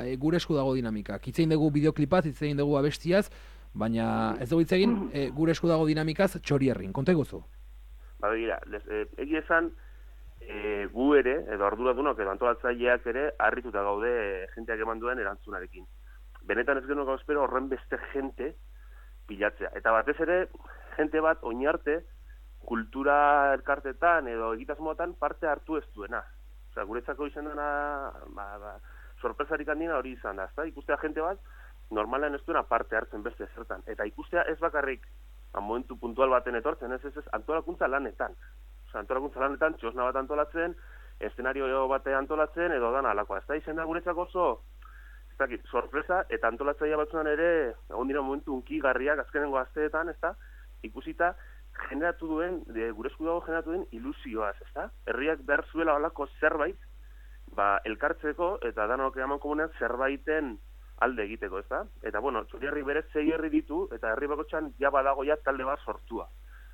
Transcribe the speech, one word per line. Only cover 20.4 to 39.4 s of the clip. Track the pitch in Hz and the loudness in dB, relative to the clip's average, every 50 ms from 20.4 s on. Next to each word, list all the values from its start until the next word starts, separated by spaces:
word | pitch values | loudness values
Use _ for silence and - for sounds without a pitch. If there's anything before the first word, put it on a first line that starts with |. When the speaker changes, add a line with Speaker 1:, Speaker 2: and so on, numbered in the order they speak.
| 185 - - - - - - - - - - | 2 0 -6 -16 -16 -16 -16 -16 -14 -10 0
Speaker 2:
jente | - 156 151 - 156 | 0 0 2 4 4
bat | 156 160 165 - | 6 4 4 4
oin | - 117 117 123 135 151 | 0 -4 -2 0 2 2
arte | 160 165 - 147 151 170 - - - - - - - - - - - - | 2 2 2 0 0 0 -2 -8 -16 -16 -16 -16 -16 -16 -16 -18 -18 -14
kultura | - - 117 113 110 - - 135 139 143 143 143 147 143 147 143 139 139 135 | -6 -2 -2 -2 -2 -2 -4 2 4 6 8 8 8 8 8 8 6 6 4
elkartetan | 131 - 147 139 143 - 135 127 - 170 175 170 160 139 120 | 2 2 0 0 0 0 -6 -2 4 6 6 6 6 4 0
edo | 117 113 113 113 113 | -2 -2 0 0 -2
egitasmoetan | 113 135 151 147 147 160 156 156 160 170 175 170 | -4 -4 -6 -6 -4 -4 -4 -2 -2 -4 -4 -2
parte | - 147 147 - - 170 | -2 -2 -2 -2 0 0
hartu | 156 143 143 - - 160 147 | 0 0 0 -2 -4 -4 -4
ez | - - - | -4 -6 -12
duena. | 107 98 104 120 107 - - - - - - - - - - | -12 -8 -6 -6 -6 -8 -8 -16 -18 -18 -18 -18 -18 -18 -10
Osea, | - 117 101 | -8 -6 -6
guretzako | 98 113 123 - - 139 - 147 | -4 -4 -6 -4 -6 -6 -4 -6
izan | 143 147 151 147 151 | -6 -6 -8 -8 -6
dena, | 147 147 147 147 143 143 147 147 147 139 139 120 - - - - - | -6 -4 -2 -2 0 0 -2 -2 -4 -4 -6 -8 -10 -12 -14 -14 -12
ba, | 101 101 101 104 104 | -12 -10 -10 -10 -12
ba, | 104 104 98 104 - - - - - - - - | -12 -12 -14 -14 -16 -18 -18 -18 -18 -18 -14 -4
sorpresarik | - 117 110 - 147 151 160 147 147 151 | -4 -4 -2 -2 -2 -2 -2 -4 -2 -2
handiena | 151 156 165 170 156 131 | -2 -2 0 0 0 -2
hori | 127 131 | -2 -4
izan | 127 - - 107 98 | -8 -8 -6 -6 -4
da, | 98 95 - | -4 -6 -6
ezta? | - 143 160 | -4 -6 -6
Ikustea | 160 156 143 - - 147 - | -6 -6 -8 -2 -2 -2 0
jente | 165 156 151 156 | 0 -2 0 0
bat, | 160 175 202 - - - - - - - - - - - | 0 0 -2 -4 -10 -18 -18 -18 -18 -18 -18 -18 -12 -4
normalean | 110 107 107 113 127 139 151 147 143 | 0 0 0 2 2 0 2 0 -2
ez | 143 - | -2 -2
duena | 165 165 139 | 2 2 2
parte | 113 - 117 113 110 - 110 | 4 4 2 2 2 2 0
hartzen | 110 117 - - 107 | -2 -2 -2 -8 -6
beste | 104 117 - - 101 - - | -6 -6 -6 -6 -10 -10 -10
zertan. | 117 113 - 101 92 - | -14 -10 -8 -10 -10 -8
Eta | 110 107 110 107 | -10 -6 -4 -4
ikustea | 107 - - - - 180 175 156 135 | -6 -4 -10 -10 -2 0 2 2 2
ez | 160 151 | 0 0
bakarrik, | 165 165 151 147 135 135 127 - - - - - - - - - - - | 0 0 0 0 0 0 -2 -6 -8 -18 -18 -18 -18 -18 -18 -18 -16 -8
ba, | - 98 | -6 -4
momentu | 101 107 113 123 - - 127 - | -2 -2 -2 -2 -2 -6 -10 -8
puntual | 120 117 110 127 135 131 | -6 -6 2 4 4 6
baten | 127 123 - 127 120 113 | 6 4 2 2 -2 0
etortzen, | 113 151 165 - 127 120 | 0 -2 -2 -2 -4 -6
ez, | 127 127 139 | -6 -6 -6
ez, | 143 - | -10 -10
ez, | 147 - - | -10 -8 -6
antolakuntza | - - - 147 156 160 151 160 175 - 180 127 | -6 -6 -2 -2 -2 -2 -2 -4 -2 0 0 2
lanetan. | 135 139 135 110 - - 127 - - - - - - - - - - - - - | 2 0 -2 -4 -4 -4 -6 -6 -6 -12 -18 -18 -18 -18 -18 -18 -18 -18 -16 -10
Osea, | - 110 | -8 -8
antolakuntza | 101 - 131 131 139 143 - 123 | -4 -2 -2 -2 -2 -4 -2 0